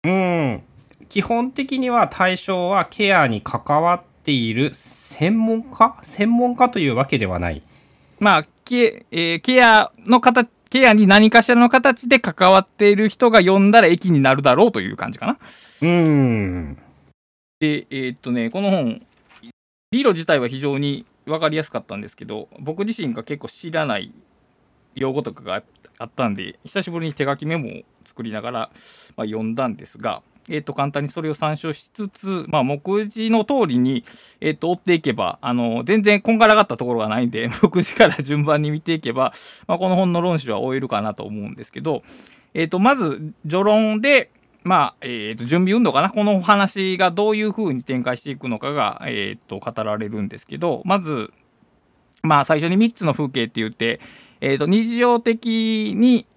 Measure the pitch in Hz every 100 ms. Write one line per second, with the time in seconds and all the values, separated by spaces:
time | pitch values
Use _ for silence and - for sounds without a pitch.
0 | 165 190 185 170 139 107 - _ _ _
1 | - 202 - 233 247 262 269 262 254 240
2 | 196 - 185 185 - 185 180 196 165 -
3 | 202 185 135 107 - 120 - 147 170 175
4 | _ _ - 135 113 113 147 - - -
5 | - - 165 226 220 226 226 - 226 -
6 | - - 208 233 247 240 247 233 147 120
7 | 135 135 101 87 87 76 _ _ _ _
8 | _ _ 208 165 151 _ - 240 233 -
9 | _ 165 170 170 - 254 240 220 202 _
10 | - 240 247 240 233 _ _ 262 254 214
11 | 196 202 214 233 226 240 240 262 269 240
12 | 240 254 190 - 185 190 190 - 208 208
13 | - - 240 220 180 196 196 226 175 175
14 | 185 156 135 135 139 127 226 113 95 104
15 | - - - 285 - - - - 160 175
16 | 160 147 131 113 98 90 76 69 _ _
17 | _ _ _ _ _ _ 151 147 - 135
18 | 127 123 127 120 117 185 202 190 123 -
19 | _ _ _ _ 117 _ _ _ _ 240
20 | 277 170 165 147 123 131 143 139 143 139
21 | - _ - 160 160 151 151 117 - 101
22 | 104 _ - 107 - - 139 160 208 226
23 | 143 113 - 147 139 - 170 160 147 104
24 | 95 - _ _ _ _ _ _ _ -
25 | 135 135 139 - - 95 _ _ _ _
26 | 120 - 120 98 95 - - 202 180 170
27 | 160 143 139 139 151 165 117 95 - _
28 | _ - 113 107 113 123 - - - -
29 | - - 110 110 110 117 131 101 - -
30 | 113 73 _ _ - 147 151 139 143 143
31 | 143 170 156 143 156 151 180 - - -
32 | 202 _ 196 185 143 156 127 143 185 202
33 | 214 220 220 226 208 277 190 123 127 127
34 | - - - _ 156 147 165 180 - 170
35 | 151 113 90 - 131 123 117 117 123 214
36 | 208 208 220 226 226 214 202 117 123 117
37 | 107 110 120 107 120 - 196 180 170 -
38 | 226 143 135 147 147 151 147 151 180 160
39 | 120 127 131 - - - - 175 185 185
40 | 185 170 175 165 131 104 127 135 131 107
41 | 107 101 104 104 104 - 107 - 147 135
42 | _ - - _ _ - 160 185 220 277
43 | 170 139 156 - 156 175 202 214 214 214
44 | 269 269 - _ _ _ 175 180 139 _
45 | 135 117 107 113 120 165 185 220 208 135
46 | 180 214 208 196 175 202 196 202 190 185
47 | 185 170 208 214 214 202 202 131 - 131
48 | 123 123 - 131 131 113 135 147 107 -
49 | 131 113 101 101 _ 101 117 113 107 107
50 | 107 107 98 107 - 139 170 131 - 196
51 | 165 135 107 _ _ _ _ _ _ _
52 | _ _ 160 147 135 156 170 190 226 -
53 | 170 139 143 135 113 110 110 - 113 117
54 | - - _ _ 139 135 147 208 226 233
55 | 240 240 233 226 233 226 220 220 214 190
56 | 247 240 -